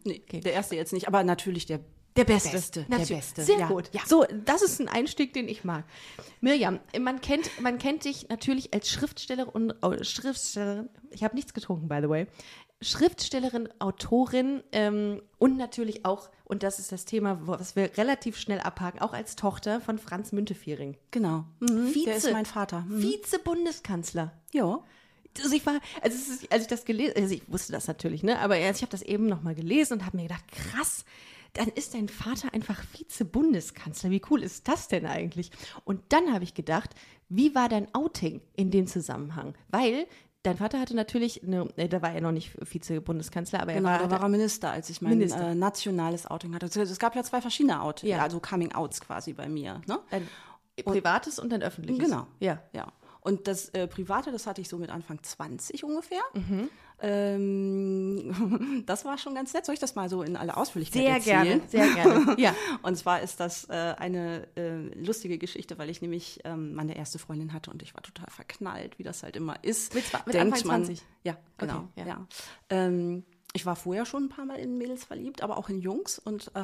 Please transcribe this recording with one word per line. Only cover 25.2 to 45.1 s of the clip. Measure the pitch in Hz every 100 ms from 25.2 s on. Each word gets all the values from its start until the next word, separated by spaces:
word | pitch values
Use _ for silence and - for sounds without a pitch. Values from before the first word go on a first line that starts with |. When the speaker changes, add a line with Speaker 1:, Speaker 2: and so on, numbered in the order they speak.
| - -
Speaker 2:
Also | 277 294
ich | -
war, | 294 - -
also | 233 247
es | 277
ist, | 254 -
als | 226
ich | 226
das | 233 -
gelesen, | 220 285 -
also | 190
ich | 170 -
wusste | 180 -
das | - -
natürlich, | 156 170 156
ne, | 196 240
aber | 202 180
ich | 185 196
habe | 240
das | 190
eben | - 208 220
noch | 180
mal | 165 160
gelesen | 165 269 302
und | 226 180
habe | 185
mir |
gedacht, | 165 175 -
krass, | - - 226 320 - - - - - -
dann | - 220
ist | 277 - 233
dein | 208
Vater | - 220 262 269
einfach | 220 214 196
Vize-Bundeskanzler. | - - - - 180 240 320 196 - - 156 151 185
Wie | 190 -
cool | 294
ist | 185 - -
das | 339 -
denn | 180 156
eigentlich? | 165 170 165 180 - - -
Und | - 196 -
dann | 302 349
habe | 208
ich | 180
gedacht, | - 151 160 - - - - -
wie | 185 294 277
war | 240
dein | 214 202 247
Outing | 330 - 165 139 - -
in | 190
dem | 190 185
Zusammenhang? | 180 156 127 147 160 240 - -
Weil | 196 247 254 349 - _ _
dein | 185 175
Vater | 214 262
hatte | 254 233
natürlich | 214 240 233 -
eine, | 180 185 175 -
äh, | 170
da | 175
war | 165
er | 165
noch | 165
nicht | 160 - -
Vize-Bundeskanzler, | - 170 - 160 160 165 156 175 170 190
aber | 170
er | 196
Speaker 1:
Genau, | 185
Speaker 2:
war, | 175
Speaker 1:
da | 180
Speaker 2:
hatte | 185
Speaker 1:
war |
er | 202
Minister, | 202 214 - 160
als | 160 160
ich | 170
mein, | 220